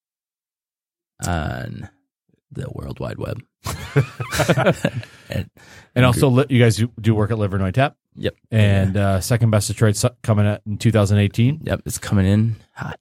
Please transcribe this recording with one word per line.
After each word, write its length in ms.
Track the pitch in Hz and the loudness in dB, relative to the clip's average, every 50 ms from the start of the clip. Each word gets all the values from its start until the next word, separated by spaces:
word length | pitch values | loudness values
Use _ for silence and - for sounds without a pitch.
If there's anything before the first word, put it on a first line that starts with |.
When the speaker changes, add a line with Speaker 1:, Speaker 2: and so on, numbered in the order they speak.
| _ _ _ _ _ _ _ _ _ _ _ _ _ _ _ _ _ _ _ _ _ _ _ - - | _ _ _ _ _ _ _ _ _ _ _ _ _ _ _ _ _ _ _ _ _ _ _ -10 -6
Speaker 1:
on 640 | 90 87 82 73 - - 64 - - - - - - _ _ _ _ _ _ _ _ _ _ _ _ - | -4 -4 -4 -4 -6 -6 -8 -10 -12 -12 -14 -16 -18 _ _ _ _ _ _ _ _ _ _ _ _ -14
the 140 | - - - - | -14 -14 -12 -12
World 280 | - - 69 - - | -12 -12 -12 -12 -10
Wide 180 | 64 58 - - | -10 -10 -10 -10
Web. 240 | - - - - - _ _ _ - | -10 -10 -10 -12 -14 _ _ _ -12
<laughs> 1080 | - - - - - - 139 - - - - - - - - - - 147 156 156 185 - - - - - 127 - - - - - - - | -12 -12 -12 -10 -4 -2 -2 -2 -2 -4 -12 -10 -6 -4 -2 0 0 0 0 2 0 0 0 -2 -6 -6 -6 -12 -12 -16 -20 -14 -10 -8
And, 160 | 95 92 - _ _ - - - - - _ - | -8 -8 -10 _ _ -20 -20 -20 -20 -20 _ 0
Speaker 2:
And 100 | 123 127 | 2 4
also, 240 | 127 117 - 151 135 | 4 4 4 4 4
li-, 180 | 123 123 - - | 4 4 2 4
you 100 | 139 117 | 4 4
guys 160 | 120 113 107 | 4 4 4
do, 140 | 107 113 123 - - | 2 -2 -4 -4 -2
do 140 | 101 113 110 | 0 2 2
work 160 | 107 107 95 | 2 2 0
at 60 | 117 110 | 0 -2
Livernois 340 | 104 95 95 98 95 92 90 | -2 -2 -2 -2 -2 -2 0
Tap. 240 | 127 135 - - _ _ _ _ | 0 0 0 -2 _ _ _ _
Speaker 1:
Yep. 180 | 104 98 - - _ _ _ | -8 -6 -6 -6 _ _ _
Speaker 2:
And, 440 | 117 110 104 98 98 98 95 95 95 | 2 2 4 4 4 2 2 0 0
Speaker 1:
Yeah. 120 | 104 101 98 | 0 0 0
Speaker 2:
uh, 120 | 95 92 | 0 0
Second 300 | - - 123 110 117 113 | 0 0 0 2 2 2
Best 180 | 107 104 - - | 2 2 0 0
Detroit's 360 | 101 - 113 107 101 - - 127 - _ - | -2 0 2 2 2 2 -2 -2 -4 _ -2
coming 200 | - 107 104 104 | 0 2 2 2
out 140 | 104 104 - - | 0 0 -4 -6
in 100 | 107 104 - | -8 -6 -2
two 120 | - 120 | 0 2
thousand 280 | 110 107 101 95 104 104 | 4 4 4 4 4 4
eighteen. 420 | 101 95 - - 117 127 151 156 - | 2 2 2 2 0 0 0 -2 -4
Speaker 1:
Yep, 200 | - 95 - - | -4 -6 -4 -4
it's 120 | - - - | -6 -10 -8
coming 280 | - - 107 98 95 | -6 -2 0 2 2
in 300 | 95 101 107 110 113 110 - - _ _ | 4 4 2 2 0 -2 -4 -10 _ _
hot. 240 | - - - - - | -12 -10 -10 -12 -14